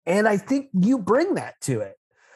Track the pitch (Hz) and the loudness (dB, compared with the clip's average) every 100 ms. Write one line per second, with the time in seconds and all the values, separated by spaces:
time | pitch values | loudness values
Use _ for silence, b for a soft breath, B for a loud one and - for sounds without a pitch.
0 | - 196 214 202 - 277 - 185 202 262 | -2 2 2 0 -2 -4 -2 0 2 2
1 | 185 254 381 240 117 - - 113 98 - | 2 2 2 -2 -6 -12 -6 -4 -6 -12
2 | _ b b | _ b b